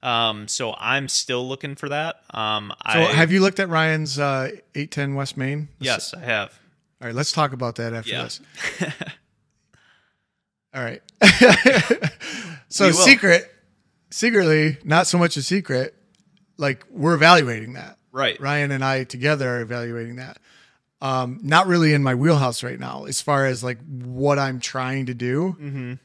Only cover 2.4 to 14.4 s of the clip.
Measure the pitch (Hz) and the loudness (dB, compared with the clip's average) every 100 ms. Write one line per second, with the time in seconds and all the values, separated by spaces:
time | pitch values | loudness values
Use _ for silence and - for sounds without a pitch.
2.4 | 107 107 104 - - 110 160 151 165 190 | -4 -4 -6 -10 -2 2 4 6 6 6
3.4 | 190 190 190 160 160 156 151 135 143 135 | 4 2 -2 0 0 0 -2 -2 -2 -2
4.4 | 131 - _ - 147 - 143 139 135 - | -4 -8 _ -10 -8 -6 -4 -4 -6 -6
5.4 | 131 147 151 _ 131 113 - - 123 110 | -6 -6 -8 _ -4 -4 -4 -12 -4 -4
6.4 | 98 _ _ _ _ _ 123 117 147 - | -4 _ _ _ _ _ -10 -6 -4 0
7.4 | 147 131 123 113 117 113 113 92 64 - | -2 -2 -8 -6 -8 -8 -8 -8 -8 -12
8.4 | - - - - 175 143 - - _ _ | -18 -12 -10 -6 -8 -8 -14 -16 _ _
9.4 | _ _ _ _ _ _ _ _ _ _ | _ _ _ _ _ _ _ _ _ _
10.4 | _ _ _ 135 120 - _ _ 202 - | _ _ _ -10 -10 -10 _ _ 4 8
11.4 | 247 - 254 262 - 262 165 - - - | 8 8 6 4 2 0 -2 -8 -14 -14
12.4 | 202 165 _ - 196 165 185 269 202 170 | -14 -16 _ 2 4 6 8 8 8 4
13.4 | - _ _ _ _ _ _ - 226 220 | 2 _ _ _ _ _ _ -2 2 4